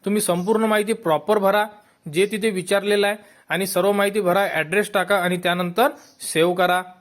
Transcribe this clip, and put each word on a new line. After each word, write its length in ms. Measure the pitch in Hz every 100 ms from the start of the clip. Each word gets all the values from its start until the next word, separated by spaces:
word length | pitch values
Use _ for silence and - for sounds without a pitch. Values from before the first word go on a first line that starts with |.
तुम्ही 160 | - 208
संपूर्ण 440 | 202 175 180 214 220
माहिती 260 | 214 208
प्रॉपर 440 | 220 165 151 - 214
भरा 260 | 196 202 214 - _ _ -
जे 200 | 156 202
तिथे 240 | 208 220
विचारलेलं 560 | 185 180 202 202 208 202
आहे 100 | 214 - - _
आणि 160 | 165 185
सर्व 260 | 185 190
माहिती 280 | 202 202 208
भरा, 260 | 185 180 202
ॲड्रेस 440 | 160 156 190 208
टाका 260 | 202 180 202
आणि 180 | 180 180
त्यानंतर 520 | 180 175 180 175 254 320 - _
सेव्ह 320 | - 160 170 180
करा. 260 | 180 180 180 -